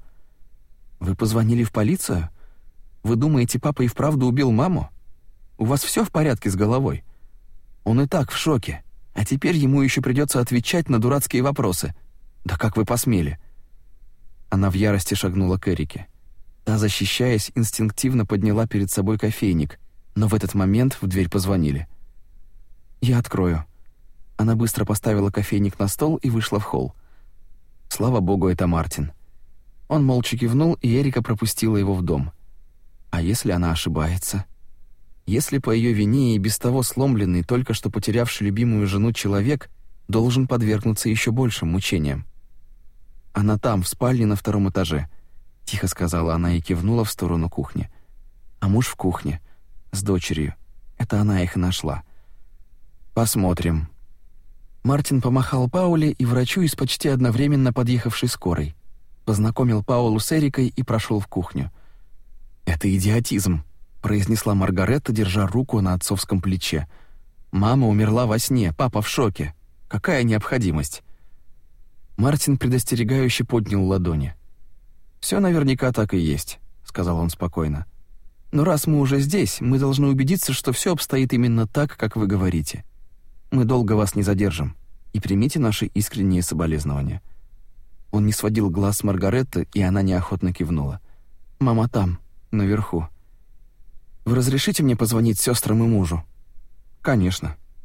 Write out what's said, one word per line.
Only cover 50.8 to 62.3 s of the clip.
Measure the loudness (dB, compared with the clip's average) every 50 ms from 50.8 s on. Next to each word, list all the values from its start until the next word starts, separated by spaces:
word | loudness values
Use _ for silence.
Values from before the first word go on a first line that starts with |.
| -20 -20 -6
Это | -6 -4 -2 0 2
она | 2 2 2 2
их | 0 0 0
и | 0
нашла". | 0 0 -2 -2 -4 -4 -6 -6 -10 -14 -20 -20 -20 -20 -20 -20 -20 -20 -20 -20 -20 -20 -20 -20 -20 -20 -20 -20 -20 -6
"Посмотрим". | -2 0 0 0 2 2 2 2 2 0 0 0 0 0 -2 -4 -10 -18 -20 -20 -20 -20 -20 -20 -20 -20 -20 -20 -20 -20 -20 -20 -20 -4
Мартин | 0 0 2 2 0 0 0 0
помахал | 2 2 2 2 0 0 0 0 0 0
Пауле | 2 2 2 4 2 4 2 2
и | 2 0 0
врачу | 2 2 2 0 0 2 2
из | 2 2 0
почти | -2 -2 -2 -2 -2 0 0
одновременно | 2 4 2 2 4 2 2 4 4 4 4 2 2
подъехавшей | 0 0 2 0 0 0 -2 -2 -2 -2 -2
скорой, | -2 -2 -2 -2 -2 0 -2 -6 -8 -12 -18 -18 -18 -18 -20 -20 -20 -8 -2
познакомил | -2 0 2 2 0 2 2 2 2 2 0 0
Паулу | 0 0 2 2 2 2 0
с | 0 0
Эрикой | 2 2 2 2 2 0 0 0
и | 0 -4
прошёл | -2 0 -2 -2 0 0 -2 -2
в | -2
кухню. | -2 -4 -4 -4 -4 -4 -6 -6 -6 -8 -14 -20 -20 -20 -20 -20 -20 -20 -20 -20 -20